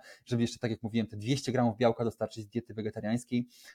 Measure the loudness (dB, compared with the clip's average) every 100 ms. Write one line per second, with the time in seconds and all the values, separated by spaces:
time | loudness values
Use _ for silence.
0 | -4 -20 -4 0 0 0 -4 -2 -2 -2
1 | -2 -4 -2 0 2 4 2 4 2 4
2 | -2 -2 -6 -6 -6 -6 -6 -6 -6 -4
3 | -2 -2 0 -2 -2 -8 -20